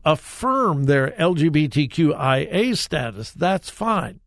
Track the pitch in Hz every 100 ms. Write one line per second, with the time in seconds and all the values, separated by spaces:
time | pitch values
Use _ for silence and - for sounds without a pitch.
0 | 156 156 - - 247 269 233 143 139 139
1 | 135 - 170 175 160 151 147 147 139 -
2 | 160 151 135 135 151 175 247 220 - 151
3 | 120 101 110 - 175 190 - - 226 208
4 | 120 -